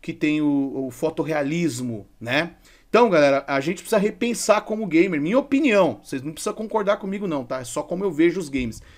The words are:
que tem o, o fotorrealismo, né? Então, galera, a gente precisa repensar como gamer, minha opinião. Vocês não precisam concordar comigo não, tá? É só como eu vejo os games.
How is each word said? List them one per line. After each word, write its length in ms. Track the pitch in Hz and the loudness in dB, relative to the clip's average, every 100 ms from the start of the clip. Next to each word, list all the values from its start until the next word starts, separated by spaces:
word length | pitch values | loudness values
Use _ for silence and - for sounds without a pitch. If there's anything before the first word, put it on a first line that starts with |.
que 120 | - | -12
tem 300 | - 156 151 | -2 0 2
o, 420 | 147 143 139 123 135 | 2 0 0 -4 -8
o 40 | |
fotorrealismo, 1160 | 120 156 156 151 156 143 165 165 123 127 107 95 _ | -4 -4 -2 -2 -2 -2 0 -2 -2 -6 -8 -12 _
né? 320 | 113 135 170 - _ - _ | -2 0 -2 -6 _ -20 _
Então, 180 | 208 240 | 4 6
galera, 340 | 165 143 135 - | 6 6 4 2
a 100 | 139 | -2
gente 200 | 139 196 | -2 -4
precisa 180 | - 214 | -2 0
repensar 640 | 208 214 240 226 - 214 | 0 0 -4 0 2 0
como 260 | - 214 214 | 0 -6 0
gamer, 320 | 156 190 156 | 2 2 0
minha 200 | 151 240 | 0 0
opinião. 600 | 277 269 294 208 170 110 | 0 0 2 4 4 0
Vocês 180 | - 139 | -8 -10
não 80 | 139 | -8
precisam 220 | 160 - | -8 -8
concordar 460 | 208 220 214 196 208 | -6 -4 -2 0 -2
comigo 280 | 196 196 196 | -4 -6 -4
não, 160 | 147 | -4
tá? 180 | 120 131 | -6 -8
É 40 | |
só 180 | 123 - | -8 -8
como 220 | 147 175 | -6 -4
eu 80 | 202 | -2
vejo 260 | 151 170 170 | 2 2 2
os 120 | 156 | -4
games. 320 | 139 123 110 - | -4 -6 -8 -16